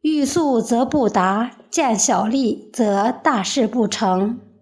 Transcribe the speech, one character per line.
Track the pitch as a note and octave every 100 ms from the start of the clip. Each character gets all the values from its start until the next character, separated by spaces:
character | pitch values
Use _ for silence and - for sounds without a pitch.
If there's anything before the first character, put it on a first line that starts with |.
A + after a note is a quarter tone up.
欲 | D4+ D4+ C4+
速 | F4 D4+ A#3+
则 | A3 A#3 B3+
不 | D4+ G#3+
达， | G#3 F#3 G3+ B3 - -
见 | - C#4 G#3
小 | - F#3+ G#3+
利 | C#4 A#3 - -
则 | - G#3+ G3 A3
大 | B3 D#4+ A#3+
事 | F#3 C#4 A3
不 | B3 G#3
成。 | - G3+ F#3 G3+ A#3+ - _